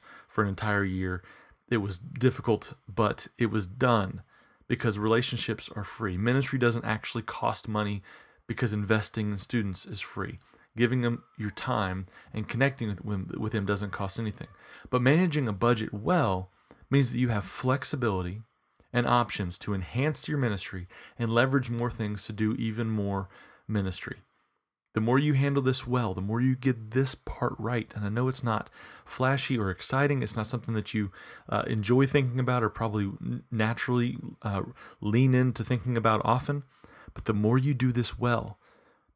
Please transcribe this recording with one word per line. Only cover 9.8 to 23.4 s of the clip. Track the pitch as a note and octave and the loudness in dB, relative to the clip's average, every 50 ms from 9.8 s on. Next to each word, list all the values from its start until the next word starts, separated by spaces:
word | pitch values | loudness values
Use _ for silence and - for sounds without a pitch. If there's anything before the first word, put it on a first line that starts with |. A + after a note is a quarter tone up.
| - | -8
is | - - G2 | -8 -8 -10
free. | - - - G2+ F#2+ - - - _ _ _ _ _ _ - | -10 -10 -8 -8 -6 -6 -8 -12 _ _ _ _ _ _ 0
Giving | A2 A#2+ A#2 B2+ B2+ | 0 2 2 2 0
them | A#2+ A#2+ A#2+ - - _ _ | 0 0 -2 -4 -8 _ _
your | - G#2+ G2+ | -8 -8 -6
time | - - - B2+ B2 A2+ G2+ F#2 F#2 F#2+ F#2+ - - - - - - | -6 -6 -4 -2 -2 0 0 -2 -2 -4 -6 -10 -14 -20 -20 -10 -8
and | A2 G#2 | -8 -6
connecting | - - A#2 C3+ C#3 C3 - A#2 G#2 | -4 0 2 2 2 2 -2 -4 -4
with, | G2 - - | -4 -6 -6
with, | G#2 G2+ F#2+ F#2 - - | -6 -4 -4 -4 -6 -6
with | - G#2+ G#2+ A2 | -4 -4 -2 0
them | G#2 G2 | 0 0
doesn't | G2 G2+ F#2 G#2 G2 | 0 0 0 -2 -6
cost | - - G2+ G2 - - | -6 -6 -6 -4 -4 -4
anything. | A2+ G#2+ G2 - - - - - - - - - - - | -4 -6 -6 -8 -12 -16 -16 -20 -20 -20 -20 -18 -8 -2
But | - B2 | 0 4
managing | B2 C3 D3+ F3+ F#3 E3+ C#3+ D3+ C3 | 4 6 6 6 4 4 2 0 0
a | A2+ G2+ | 0 0
budget | F#2 A#2 A#2+ A#2+ A2 A2 - - | 2 4 4 4 2 0 -6 -6
well | G2+ A2 D#3 F3+ E3+ B2+ G#2 F#2+ F#2 F#2+ - _ _ _ _ - _ - - | -4 0 2 2 2 4 2 2 0 -2 -8 _ _ _ _ -20 _ -6 0
means | C3 C#3 C3+ A#2 | 2 4 4 2
that | B2 A#2+ | 2 0
you | B2+ A#2+ | 0 2
have | A2 G#2 F#2 | 0 -2 -2
flexibility | - - - - B2+ C3 C3+ - - - C3 B2 A2 G2 F#2 F2+ F2 F#2+ A2 - _ _ _ _ _ _ _ _ - - | -4 -8 -4 0 0 0 0 -2 -4 -2 0 0 0 0 0 -2 -4 -6 -8 -12 _ _ _ _ _ _ _ _ -2 0
and | B2 A#2+ | 0 2
options | B2+ A#2+ A#2+ A#2 - - - G2 F2 F2 - | 4 4 2 2 0 -2 -4 -4 -4 -4 -6
to | - G#2 G2+ | -4 -2 -2
enhance | F#2+ F2+ - - B2 C#3 D#3 D3 - - | -2 -4 -4 -2 -2 0 0 -2 -4 -4
your | - D3+ | -4 -2
ministry | C#3+ C3 A2+ G#2 F#2+ - - G2+ F#2 F2+ - - - - - _ | 0 0 0 -2 -4 -6 -8 -8 -10 -10 -12 -16 -20 -20 -18 _
and | - A#2 A2 | -4 -2 2
leverage | A2+ A#2 C3 C3 C#3 C3+ B2+ - | 4 4 4 4 4 2 2 0
more | A#2+ A#2 A#2+ A#2+ | -2 -2 -2 -4
things | - - A2 G#2 G#2 G#2 - | -2 -4 -4 -4 -4 -6 -8
to | - G#2+ | -8 -2
do | G2+ A2 G#2+ A2+ | 0 0 0 0
even | - A2+ A2+ G#2+ A2+ A2+ A2 | 0 -2 -4 -2 -2 -2 -2
more | A2 G#2+ G2+ G2+ G2 F#2+ F2+ - - - | 0 0 0 0 -2 -2 -4 -6 -12 -20